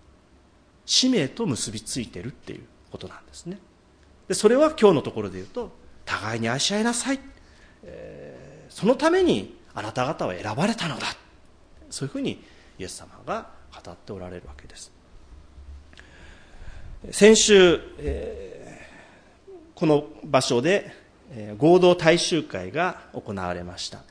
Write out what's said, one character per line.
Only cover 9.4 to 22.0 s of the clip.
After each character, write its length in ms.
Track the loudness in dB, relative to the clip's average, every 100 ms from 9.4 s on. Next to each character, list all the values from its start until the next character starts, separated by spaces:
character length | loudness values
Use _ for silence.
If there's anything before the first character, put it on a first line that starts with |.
| -2 -14 -16
あ 80 | -10
な 100 | -8
た 140 | -4 -4
方 200 | -2 -4
は 80 |
選 200 | -4 -6
ば 120 | -2 -2
れ 80 |
た 140 | -2 -6
の 100 | -6
だ。」 80 | -8 -10 -18 -20 -20 _ _ -20 -18
そ 140 | -10
う 40 | -8
い 20 |
う 20 |
ふ 40 | -6
う 40 |
に 200 | -6 -6 -14 -20 -20 -14
イ 60 |
エ 40 | -14
ス 80 | -14
様 240 | -18 -18 -8
が 240 | -8 -10 -20 -20 -20
語 60 | -18
っ 60 | -18
て 160 | -14
お 60 | -12
ら 120 | -12
れ 60 | -14
る 60 | -16
わ 80 | -20
け 100 | -20
で 100 | -20
す。 160 | -20 -20 _ -20 -20 -20 -20 -20 -20 -20 -20 -20 -20 -20 -20 -20 -20 -18 -16 -16 -16 -16 -10
先 260 | 6 8 8
週、 440 | 8 8 8 6 -2 -10
え 880 | -8 -6 -8 -10 -14 -16 -18 -20 -20 -20 -20 -20 _ _ -20
ー、 40 | -20 -20
こ 120 | -2 2
の 200 | 2 0 -14
場 160 | 0 0
所 220 | 2 0
で、 280 | 2 0 -2 -18 -20 _ -18
え 220 | -14 -14
ー、 20 | 2
合 220 | 6 8
同 160 | 8
大 240 | 6